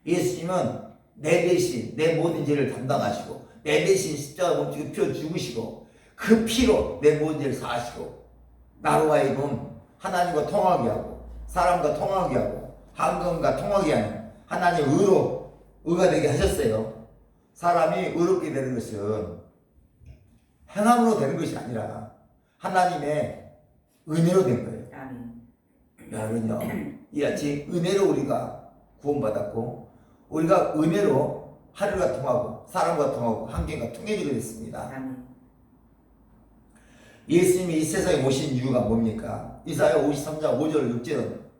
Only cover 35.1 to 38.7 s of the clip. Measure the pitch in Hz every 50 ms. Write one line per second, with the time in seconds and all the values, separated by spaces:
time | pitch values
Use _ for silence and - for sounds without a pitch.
35.1 | 127 123 - - - - - - _ _ _ _ _ _ _ _ _ _ _ _
36.1 | _ _ _ _ _ _ _ _ _ _ _ _ _ - _ - - - - -
37.1 | - - - - 139 175 180 185 - - 185 180 160 156 156 156 - 196 - -
38.1 | 170 143 131 135 135 - 156 135 131 123 123 135